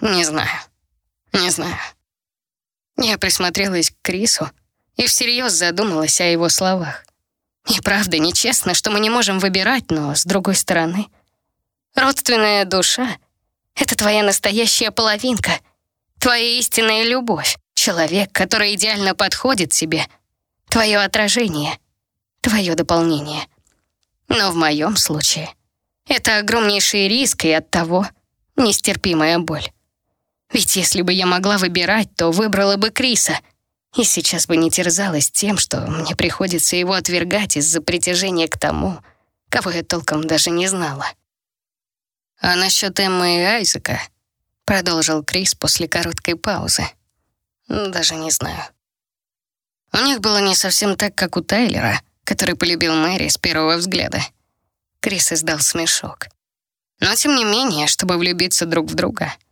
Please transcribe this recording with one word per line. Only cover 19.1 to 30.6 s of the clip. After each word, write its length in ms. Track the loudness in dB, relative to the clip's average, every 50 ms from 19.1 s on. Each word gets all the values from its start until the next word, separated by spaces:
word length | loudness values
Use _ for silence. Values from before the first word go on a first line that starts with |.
| 0
подходит 560 | 0 -2 -2 -2 -2 0 0 0 0 0 0
тебе, 360 | 0 -2 0 0 -2 -2 -4 -6 -10 _ _ _ _ _ _ _ _ _ _ _
твое 320 | 0 0 2 2 2 2
отражение, 800 | 0 0 0 0 0 2 0 0 0 0 -2 -2 -4 -4 -6 -8 _ _ _ _ _ _ _ _ _ _ _ _
твое 340 | 0 0 2 2 2 0 0
дополнение. 720 | 0 0 2 2 2 4 2 0 0 -2 -6 -8 -8 -10 -12 _ _ _ _ _ _ _ _ _ _ _ _ _ _ _ -4
Но 220 | -2 0 0 0
в 60 | 0
моем 400 | 2 2 2 2 2 0 0 0
случае 520 | 0 0 0 -2 -2 0 0 -2 -2 -4 -10 -14 _ _ _ _ _ _ _ _ _ _ -2
это 300 | -2 0 2 2 0 2
огромнейший 680 | 2 0 0 2 2 2 2 2 0 0 2 2 2
риск 380 | 2 2 2 0 0 0 0 2
и 80 | 2
оттого 560 | 2 2 0 0 -2 -2 0 2 0 0 0 -2 -6 _ _ _ _ _ _ _ _
нестерпимая 840 | 2 2 2 2 0 0 -2 -2 0 0 0 2 2 2 2 2 2
боль. 320 | 0 -2 -4 -4 -6 -10 -12 _ _ _ _ _ _ _ _ _ _ _ _ _ _ _
Ведь 240 | -2 0